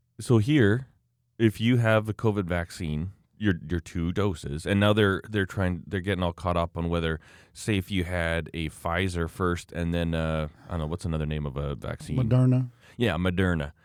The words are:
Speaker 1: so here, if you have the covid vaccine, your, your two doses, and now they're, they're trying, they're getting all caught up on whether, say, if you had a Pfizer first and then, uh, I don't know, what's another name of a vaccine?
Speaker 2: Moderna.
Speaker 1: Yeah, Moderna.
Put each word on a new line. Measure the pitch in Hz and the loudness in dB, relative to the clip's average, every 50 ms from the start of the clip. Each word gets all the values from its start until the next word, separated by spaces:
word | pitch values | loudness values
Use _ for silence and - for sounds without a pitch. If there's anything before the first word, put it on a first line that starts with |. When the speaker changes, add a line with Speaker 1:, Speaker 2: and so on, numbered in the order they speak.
| _ _ _ - | _ _ _ -6
Speaker 1:
so | 113 - 123 110 | 0 4 4 4
here, | 104 127 151 151 110 98 107 127 135 - _ _ _ _ _ _ _ _ _ - | 4 4 6 6 6 6 4 2 0 -6 _ _ _ _ _ _ _ _ _ 2
if | 117 110 - - | 2 2 4 2
you | 110 117 127 120 | 2 2 4 4
have | 117 113 110 110 107 | 4 4 4 2 2
the | 107 101 | 0 -4
covid | - - 110 101 104 95 | -2 0 0 0 0 -2
vaccine, | 82 90 87 85 - - - 92 76 76 76 82 95 - _ _ _ _ - | -2 -2 -2 -4 -4 -8 -8 -6 -4 -4 -4 -4 -6 -8 _ _ _ _ -2
your, | 107 104 90 - - 78 | 0 0 0 0 -2 -4
your | 87 85 | -4 -4
two | - - - 90 82 85 | -4 -4 -4 -2 -2 -2
doses, | 90 104 98 104 87 - - 69 71 78 - | 0 0 -2 -2 -2 -4 -8 -8 -8 -6 -2
and | 85 101 101 | 0 2 4
now | 104 104 104 | 4 4 6
they're, | 107 107 98 95 87 - - | 6 4 4 4 0 -2 -4
they're | 107 104 95 | -2 -2 -2
trying, | - - 104 95 90 90 82 - | -2 -2 0 0 0 -2 -4 -6
they're | - 101 95 | -6 -6 -6
getting | 87 98 98 87 90 | -4 -2 -2 0 0
all | 87 85 | -2 -2
caught | - - 90 87 87 | -2 -2 -2 0 0
up | 85 85 - | -2 -2 -2
on | 82 85 85 | -4 -4 -2
whether, | 85 85 82 80 80 78 - - - - - _ - | -2 0 0 -2 -2 -4 -8 -14 -20 -20 -20 _ -20
say, | - - - 107 95 | -8 -4 -2 0 0
if | 92 - | -2 -2
you | 104 92 85 | -2 -2 -2
had | 82 90 87 82 82 82 82 78 76 - | -2 -2 -2 -2 -2 -2 -2 -4 -6 -6
a | 85 80 78 | -6 -6 -6
Pfizer | - - - 85 82 87 95 95 87 85 82 78 | -6 -8 -6 -4 -2 -2 -2 -2 -2 -4 -4 -4
first | - - 92 87 87 85 - - | -4 -2 -2 -2 -2 -2 -6 -8
and | - 85 85 85 85 | -8 -4 -4 -2 -2
then, | 85 85 82 82 | -2 -2 0 -2
uh, | 80 80 80 80 78 78 78 - - - - | -2 -2 -2 -2 -2 -4 -6 -8 -14 -12 -8
I | |
don't | - 85 | -6 -6
know, | 78 76 | -4 -4
what's | 82 - - | -4 -6 -4
another | 87 80 78 78 76 | -4 -4 -2 -2 -4
name | 78 76 73 | -4 -4 -6
of | 71 64 | -6 -6
a | 71 71 71 71 | -6 -6 -6 -6
vaccine? | - - - 85 - - - - 127 | -8 -8 -10 -10 -10 -8 -4 -2 -2
Speaker 2:
Moderna. | 127 110 123 127 127 127 127 131 131 123 - _ _ - - - | 0 2 4 4 4 4 4 2 0 -2 -8 _ _ -14 -4 -2
Speaker 1:
Yeah, | 117 107 78 82 | 0 0 2 2
Moderna. | 90 92 87 90 95 90 87 80 73 73 - _ _ | 0 0 2 2 2 2 2 0 -2 -6 -8 _ _